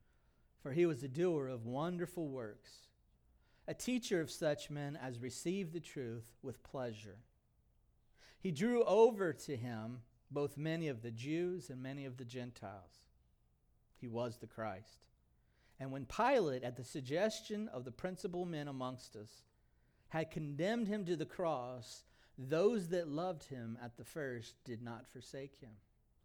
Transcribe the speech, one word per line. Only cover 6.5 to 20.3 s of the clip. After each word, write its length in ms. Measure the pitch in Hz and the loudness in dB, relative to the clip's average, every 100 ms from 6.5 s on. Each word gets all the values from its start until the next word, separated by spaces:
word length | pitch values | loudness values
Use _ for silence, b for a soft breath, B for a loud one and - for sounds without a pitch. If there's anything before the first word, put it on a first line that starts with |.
| - | -10
pleasure. 540 | - 139 123 107 104 98 - _ _ _ _ _ _ _ _ - B B | -8 -4 -4 -6 -12 -16 -20 _ _ _ _ _ _ _ _ -20 B B
He 140 | 190 | -2
drew 320 | 143 233 240 | 2 4 6
over 480 | 214 208 233 208 175 | 8 10 10 8 2
to 240 | 131 - 127 | 0 -4 -4
him 460 | 123 113 113 123 - _ - | -4 -4 -6 -8 -12 _ -6
both 260 | 143 143 143 | 0 0 0
many 300 | 156 165 156 | 0 2 0
of 160 | 113 | -2
the 80 | 117 | -4
Jews 580 | 113 139 165 180 180 - | -4 0 2 2 0 -6
and 140 | 127 | -6
many 220 | 131 143 | -6 -6
of 120 | 135 127 | -6 -8
the 80 | |
Gentiles. 760 | 120 127 123 - 98 98 87 - _ _ _ _ _ _ _ _ _ - | -8 -6 -6 -8 -10 -10 -16 -20 _ _ _ _ _ _ _ _ _ -12
He 100 | 123 | -4
was 300 | 113 120 113 | -2 -2 -4
the 100 | - | -10
Christ. 600 | - 110 95 - - _ _ _ _ b b b b | -6 -4 -4 -12 -20 _ _ _ _ b b b b
And 100 | 135 | -6
when 160 | 139 135 | -6 -2
Pilate, 560 | - 240 269 160 127 | 4 6 8 6 2
at 140 | 123 123 | -2 -6
the 80 | |
suggestion 840 | 120 160 127 160 220 220 - 208 220 | -6 -6 0 2 2 0 -4 -4 -4
of 160 | 127 | -6
the 60 | 127 | -8
principal 540 | - 185 180 196 175 | -6 -6 -4 -4 -2
men 240 | 175 156 143 | -2 -2 -4
amongst 480 | 131 127 127 - 107 | -4 -4 -6 -10 -14
us, 260 | 107 - - _ _ _ _ _ - | -14 -18 -20 _ _ _ _ _ -6
had 200 | 160 156 | -2 -2